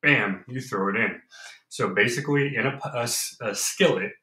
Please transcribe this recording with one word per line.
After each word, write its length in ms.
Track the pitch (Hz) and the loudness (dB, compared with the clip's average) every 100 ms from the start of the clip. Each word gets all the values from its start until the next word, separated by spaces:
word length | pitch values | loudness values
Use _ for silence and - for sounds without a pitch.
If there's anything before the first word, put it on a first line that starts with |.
bam, 420 | 147 135 101 95 - | 6 4 4 -4 -8
you 100 | 127 | -10
throw 300 | - 101 98 | -6 -2 0
it 100 | 104 | 0
in. 220 | 104 - _ - - - _ | 0 -2 _ -20 -20 -20 _
So 240 | - 104 | -4 -2
basically, 640 | 95 104 147 143 143 139 117 | 2 2 2 0 0 0 0
in 80 | 135 | -2
a 60 | |
p-, 180 | 135 123 | -2 -6
a 100 | 123 | -4
s-, 340 | 120 - - - | -2 -4 -6 -6
a 140 | 113 101 | -6 -2
skillet 560 | - - 175 98 101 - | -4 2 4 4 -2 -10